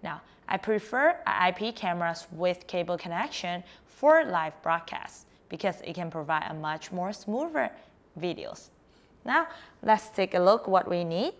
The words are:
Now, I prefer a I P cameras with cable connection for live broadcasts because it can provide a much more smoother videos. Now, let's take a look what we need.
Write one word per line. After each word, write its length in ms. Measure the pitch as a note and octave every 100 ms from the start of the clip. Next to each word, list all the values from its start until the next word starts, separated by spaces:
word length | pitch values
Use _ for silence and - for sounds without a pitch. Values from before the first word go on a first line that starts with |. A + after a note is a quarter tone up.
Now, 220 | - D#3 - - -
I 100 | F#3+
prefer 520 | - G#3+ G#3+ B3 D4
a 340 | F4 - G2
I 80 | F3+
P 200 | F#3 A3
cameras 540 | A3+ G3 F3 E3+ E3 -
with 340 | D#3+ F3+ F3 -
cable 320 | F#3 E3+ F3
connection 640 | F3+ E3+ C4 - F3+ F3 F3+ - _
for 400 | - C#4 D#4+ C#4
live 340 | F3+ D#3 -
broadcasts 640 | - E3 - - - - - _ _
because 320 | E3 G3 F3
it 120 | -
can 160 | E3+ E3+
provide 380 | D#3+ D3 D#3 -
a 60 | D#3
much 360 | D#3 D#3 -
more 220 | F3+ F3+
smoother 560 | G3+ - A3 D4+ A3+ A#2 - - _ _ -
videos. 520 | F3 E3 A#1+ - - _ _ _ _ _ -
Now, 240 | C#4 E4 - - -
let's 260 | A3 G#3+ -
take 240 | - F#3+
a 60 | F#3
look 280 | F3+ A3 A3+
what 220 | F#3 -
we 140 | F3
need. 300 | E3+ E3+ C#4+ -